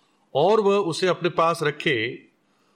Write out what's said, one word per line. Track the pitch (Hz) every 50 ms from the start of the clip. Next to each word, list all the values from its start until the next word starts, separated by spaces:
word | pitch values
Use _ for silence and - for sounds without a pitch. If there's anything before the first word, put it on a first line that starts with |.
| _ _ _ _ _ _ -
और | 135 156 190 220 220
वह | 202 196 196 202 202
उसे | 165 151 - 185 180
अपने | 160 - 170 175
पास | - - 165 165 170 165 160
रखे | 147 143 - - 170 139 113 110 123 139 - - _ _ _ _ _ _ _ _ _ _